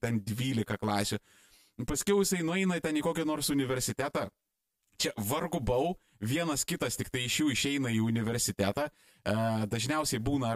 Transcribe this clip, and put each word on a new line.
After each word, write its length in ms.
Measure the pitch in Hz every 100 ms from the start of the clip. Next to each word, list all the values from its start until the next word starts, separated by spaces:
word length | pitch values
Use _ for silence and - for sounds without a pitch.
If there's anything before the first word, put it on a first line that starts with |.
ten 160 | 117 117 98
dvylika 480 | 107 131 123 104 104
klasių, 400 | 104 101 101 104 - _ _ - _ - 117
paskiau 320 | 147 - 202
jisai 180 | 190 185
nueina 380 | 165 180 190 175
ten 160 | 160 151
į 80 | 156
kokį 220 | 160 156
nors 240 | 151 139
universitetą, 720 | 143 127 127 123 - 139 202 - - _ _ _ _ _ -
čia 160 | - - 107
vargu 320 | 139 - 170
bau, 320 | 113 123 160 185 _ _
vienas 480 | 107 147 170 139 -
kitas 320 | 175 131 -
tik 160 | 120
tai 140 | 127 123
iš 160 | -
jų 80 | 151
išeina 400 | 113 139 143 131
į 80 | 110
universitetą, 880 | 113 113 110 117 - 101 98 - 302
e, 440 | - _ _ - 110 113 110 107
dažniausiai 480 | 113 117 156 151 120
būna 320 | 117 143 120